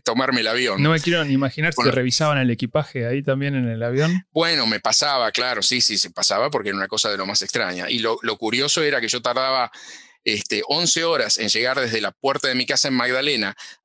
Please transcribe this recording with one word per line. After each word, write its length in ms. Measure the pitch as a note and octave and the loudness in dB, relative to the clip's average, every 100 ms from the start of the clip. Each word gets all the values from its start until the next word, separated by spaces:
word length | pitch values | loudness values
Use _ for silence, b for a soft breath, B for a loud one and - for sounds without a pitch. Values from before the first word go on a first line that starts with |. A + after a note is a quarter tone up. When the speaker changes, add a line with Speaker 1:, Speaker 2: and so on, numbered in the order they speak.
Speaker 1:
tomarme 360 | - A#2 C3 B2+ | 0 0 2 0
el 60 | A2 | 0
avión. 360 | A#2+ B2 - | 0 0 2
Speaker 2:
No 80 | D3 | 2
me 100 | D#3+ | 2
quiero 240 | E3 E3+ | 2 0
ni 80 | D3 | 2
imaginar 400 | C3+ C3+ - D#3+ | 2 0 0 -2
si 40 | - | 2
Speaker 1:
Bueno. 140 | - | 2
Speaker 2:
te 60 | C3 | 2
revisaban 400 | B2+ - D#3 C#3+ | 2 2 2 2
el 140 | B2+ | 2
equipaje 560 | A#2 A#2+ D3+ D3 C3+ A#2 | 0 0 -2 -2 -4 -4
ahí 160 | C3+ | -2
también 320 | C#3 C3+ C#3+ | 0 0 0
en 120 | C#3 A#2+ | 0 -2
el 160 | A2+ | -2
avión. 440 | A#2+ B2+ D#3+ F#3 - | -2 0 2 0 -2
Speaker 1:
Bueno, 360 | D#3+ E3+ D#3 A2+ | 0 2 2 0
me 120 | G#2+ | 0
pasaba, 540 | A2+ - C#3+ C3+ A2+ | 0 0 2 0 0
claro, 300 | - B2 A2+ | 0 -2 0
sí, 180 | F#2+ B2+ | 0 2
sí, 160 | - G2+ | 0 0
se 140 | F2+ | -4
pasaba 400 | G#2+ G2+ G2+ C#3 | -2 0 2 0
porque 180 | C#3+ G2+ | 0 -2
era 80 | G2 | -2
una 100 | F#2+ | -2
cosa 240 | G#2+ A2 | 0 0
de 60 | G2+ | -2
lo 80 | |
más 160 | F#2+ G#2 | -2 -2
extraña. 480 | F#2+ A#2+ G2 F2+ F2 | -2 -2 -2 -4 -4
Y 120 | A#2+ | -2
lo, 180 | A2 A2+ | -2 -2
lo 160 | A#2 G#2+ | -2 -2
curioso 460 | A2 A#2+ C#3+ - | -2 0 0 2
era 180 | D3+ C3+ | 2 0
que 80 | A2 | -2
yo 140 | B2 | -2
tardaba, 480 | B2 B2 C3 C3 A#2+ B B B B B | 0 0 0 0 -2 B B B B B
este, 400 | - G#2+ - G#2+ - | 0 0 -2 -2 0
once 340 | D3 E3+ E3 | 0 2 0
horas 340 | E3 D#3 G#2+ - | 0 0 0 0
en 100 | G#2+ | 0
llegar 320 | G#2+ B2 C3+ | 0 0 0
desde 220 | B2 A2 | 0 0
la 100 | G2+ | -2
puerta 360 | - C3+ C#3 C#3 | -2 -2 0 0
de 80 | B2+ | 0
mi 100 | B2 | 0
casa 220 | C#3 C#3+ | 0 2
en 60 | |
Magdalena 600 | B2+ B2 B2+ C#3+ B2+ G2 - B B | 2 2 0 0 0 -2 -6 B B